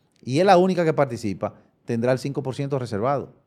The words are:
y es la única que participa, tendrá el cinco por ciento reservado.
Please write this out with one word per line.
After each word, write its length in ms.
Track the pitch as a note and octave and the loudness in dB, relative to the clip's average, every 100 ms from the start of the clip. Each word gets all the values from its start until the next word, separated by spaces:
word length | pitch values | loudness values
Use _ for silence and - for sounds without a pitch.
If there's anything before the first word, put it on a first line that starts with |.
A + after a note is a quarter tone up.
| _ _ | _ _
y 180 | A#2 C#3+ | -4 0
es 60 | G3 | 6
la 100 | F3+ | 6
única 280 | F#3+ F3 | 6 2
que 80 | D#3+ | 0
participa, 640 | D3 C3+ A2+ G#2 F#2 G2 - _ _ | 2 0 -2 -6 -6 -8 -10 _ _
tendrá 260 | - A#2 B2 | -6 -2 0
el 80 | C3 | 0
cinco 240 | C#3+ C#3 | -2 -6
por 140 | C3 A#2+ | -6 -6
ciento 220 | C#3 C#3 | -4 -4
reservado. 560 | A#2 G2+ B2 C3+ - _ | -4 -2 -2 -2 -6 _